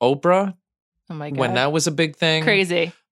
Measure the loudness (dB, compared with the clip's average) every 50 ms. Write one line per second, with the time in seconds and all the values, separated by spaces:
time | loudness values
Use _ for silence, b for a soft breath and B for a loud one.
0 | 0 2 2 2 2 2 2 2 2 -2 -6 _ _ _ _ _ _ _ _ _
1 | _ -16 -14 -12 -10 -6 -4 -2 -2 0 0 0 0 0 0 0 -2 -2 -2 -2
2 | -2 -4 -2 -2 0 0 2 2 2 2 2 2 0 0 0 -2 -2 -4 -6 _
3 | _ _